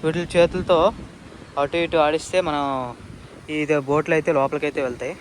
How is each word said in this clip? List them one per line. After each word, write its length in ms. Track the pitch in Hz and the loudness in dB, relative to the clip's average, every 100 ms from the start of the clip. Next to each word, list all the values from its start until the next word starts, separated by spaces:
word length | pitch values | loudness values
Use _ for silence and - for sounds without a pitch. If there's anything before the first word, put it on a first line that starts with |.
వీటి 180 | 160 160 170 | -2 -2 0
చేతులతో 440 | 175 170 185 170 170 185 226 - - - - - - | 4 4 2 2 4 4 0 -16 -18 -20 -20 -10 -4
అటు 160 | 143 170 | -2 0
ఇటు 140 | 170 170 151 | 0 2 4
ఆడిస్తే 320 | 156 - 185 170 | 2 0 0 0
మనం 160 | 147 139 135 127 117 - - - - - 151 | -2 -2 -4 -6 -10 -18 -18 -20 -20 -8 -6
ఈ 20 | 147 | 0
ద-, 100 | 151 135 | 0 2
బోట్లు 240 | 147 151 160 | 0 2 0
అయితే 120 | 156 151 | 2 2
లోపలికైతే 400 | 135 147 147 147 135 | 2 0 -4 -2 -4
వెళ్తాయి. 260 | 120 127 180 | -4 -8 -10